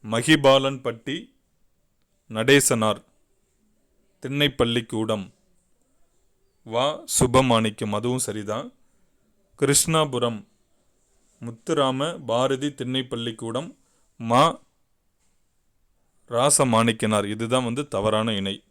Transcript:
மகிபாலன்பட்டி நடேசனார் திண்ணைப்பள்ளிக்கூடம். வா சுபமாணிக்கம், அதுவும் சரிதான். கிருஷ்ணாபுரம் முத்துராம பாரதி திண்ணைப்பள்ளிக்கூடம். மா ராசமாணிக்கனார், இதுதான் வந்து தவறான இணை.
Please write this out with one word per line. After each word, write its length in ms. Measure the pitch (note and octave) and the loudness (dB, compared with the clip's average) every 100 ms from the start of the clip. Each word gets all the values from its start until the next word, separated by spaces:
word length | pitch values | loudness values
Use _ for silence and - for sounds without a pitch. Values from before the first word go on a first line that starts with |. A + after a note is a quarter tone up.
| G#2+ | -4
மகிபாலன்பட்டி 1040 | A2+ A#2+ D#3 C#3 C3+ C3+ C3+ A#2+ A2+ - D3+ A3+ _ _ _ _ _ _ _ _ _ _ A2 | -4 2 4 6 4 2 -4 -8 -8 -10 -10 -12 _ _ _ _ _ _ _ _ _ _ -4
நடேசனார் 640 | A#2 C#3 C3+ A#2+ A2 G2+ _ _ _ _ _ _ _ _ _ _ _ _ | 4 6 6 2 0 -2 _ _ _ _ _ _ _ _ _ _ _ _
திண்ணைப்பள்ளிக்கூடம். 1000 | B2+ C#3+ D3 B2+ A#2 A#2 A#2 A2 A2 G#2+ F#2+ _ _ _ _ _ _ _ _ _ _ _ _ _ - | -8 0 0 2 0 0 -2 -4 -2 -2 -4 _ _ _ _ _ _ _ _ _ _ _ _ _ -6
வா 120 | A2+ C#3 D3+ - - | -2 -2 -4 -4 0
சுபமாணிக்கம், 800 | B2+ B2+ C3 A2+ A2+ G#2+ A2 G#2 | 4 4 4 2 2 -4 -4 -4
அதுவும் 240 | A#2+ B2+ B2+ | -2 -4 -4
சரிதான். 420 | G#2 G#2 G#2+ A#3+ _ _ _ _ _ _ _ _ _ | -6 -6 -6 -8 _ _ _ _ _ _ _ _ _
கிருஷ்ணாபுரம் 800 | C#3 C#3+ - D#3+ D3+ B2+ A#2+ A2 - _ _ _ _ _ _ _ _ _ A#2 | 0 2 2 0 0 -2 -4 -6 -16 _ _ _ _ _ _ _ _ _ -16
முத்துராம 640 | A#2 - D3+ C3+ C3 D3+ E3+ C3 | -14 -4 0 0 0 -4 -6 -4
பாரதி 400 | A#2 C3 C3+ C#3+ C#3 | 0 0 -2 -4 -8
திண்ணைப்பள்ளிக்கூடம். 880 | B2 C3 B2+ A#2+ A#2 A2 A2+ A#2 E3 - _ _ _ _ | -6 -6 -6 -8 -8 -8 -8 -8 -8 -16 _ _ _ _
மா 240 | A2+ B2 D#3+ - _ _ _ _ _ _ _ _ _ _ _ _ _ _ _ _ _ | 0 4 4 0 _ _ _ _ _ _ _ _ _ _ _ _ _ _ _ _ _
ராசமாணிக்கனார், 1000 | A#2 C3+ - C3+ A2+ A#2 A2 G#2+ G#2+ G2+ G#2+ | 0 2 4 4 4 2 0 0 0 0 -4
இதுதான் 320 | A2+ B2+ A#2+ | -2 -2 -2
வந்து 160 | A#2+ C#3+ G2+ | -6 -6 -2
தவறான 400 | G#2+ G#2+ A2+ G#2 | 0 0 0 -4
இணை. 140 | G2 G2 _ | -4 -8 _